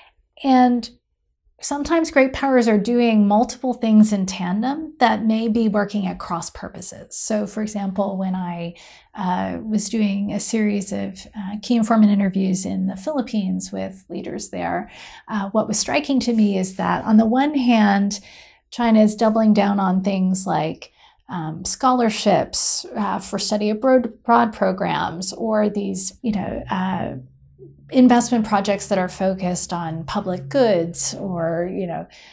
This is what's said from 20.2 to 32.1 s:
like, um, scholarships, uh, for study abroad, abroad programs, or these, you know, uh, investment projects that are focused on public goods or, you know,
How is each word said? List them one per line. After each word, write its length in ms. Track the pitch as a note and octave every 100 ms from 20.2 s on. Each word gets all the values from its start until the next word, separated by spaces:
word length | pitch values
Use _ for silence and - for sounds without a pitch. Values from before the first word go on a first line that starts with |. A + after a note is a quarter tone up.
| F#3 F#3 G3
like, 460 | D#3+ D#3 - - _ _ _ -
um, 340 | F3+ D#3 D#3+
scholarships, 1200 | F#3 - C4 B3+ A#3 G#3+ G#3 E3 - - - - - -
uh, 200 | G3+ F#3+
for 220 | - G3+
study 300 | - G#3+ G#3+
abroad, 360 | G#3+ C4 C4 A#3+
abroad 460 | - - A#3 A#3
programs, 800 | - F#3+ F#3 E3+ D#3+ E3+ A3 F#3+
or 380 | - A3+ G#3+ G#3+
these, 420 | G#3 G3+ F#3 - -
you 120 | A#3
know, 300 | G#3 - - -
uh, 440 | F#3+ F#3 F#3 - C3 - _ _ _ - - -
investment 560 | C4 B3+ A#3+ A#3 A#3+ G#3+
projects 420 | G#3 G3 G3 -
that 100 | G3
are 120 | F3+
focused 640 | - F#3+ F#3+ F3+ F3+ -
on 320 | F3 E3 D#3+
public 460 | E3 G#3+ F#3+ F3+ -
goods 640 | C#4 A#3+ F3+ E3+ E3+ - -
or, 540 | G3 F3 E3 E3 F3+
you 140 | F#3 F3+
know, 180 | D#3+ E3+